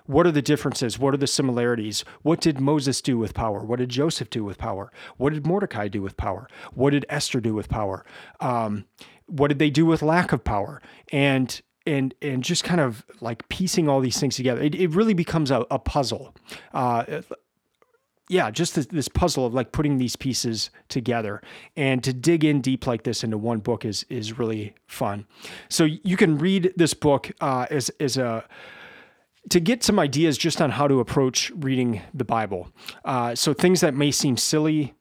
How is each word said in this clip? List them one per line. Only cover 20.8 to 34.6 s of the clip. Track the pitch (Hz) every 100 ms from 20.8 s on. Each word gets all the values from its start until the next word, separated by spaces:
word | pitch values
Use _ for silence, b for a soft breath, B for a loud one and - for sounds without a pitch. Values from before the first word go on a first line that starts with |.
| _
together, | 135 117 117 104 101 B B B -
and | 139 127
to | 135
dig | 127 123 170
in | 151 147
deep | 127 131 135
like | 117
this | 123 110
into | 117 107
one | 113 113
book | 107 110 117
is, | 98 -
is | 127 107 113
really | 113 110 101 - _
fun. | - 117 104 104 B B B B
So | - 156
you | 160 190 185
can | 185 147
read | 175 196 180 -
this | 165
book, | - 147 135 - -
uh, | 147 127 123
as, | 151 117 -
as | 147 127
a, | 123 113 - B B B B B B B B _ -
to | 175
get | 165 240
some | - 208
ideas | 147 131 165 131
just | 165 -
on | 156
how | 113 143
to | 135
approach | 113 147 131 - - 185
reading | 135 131 123 104 -
the | 131 113
Bible. | 117 107 92 87 B B B -
Uh, | 131 120
so | 120 -
things | 139 180 185
that | 170 135
may | 143
seem | 127 143 120
silly | - 156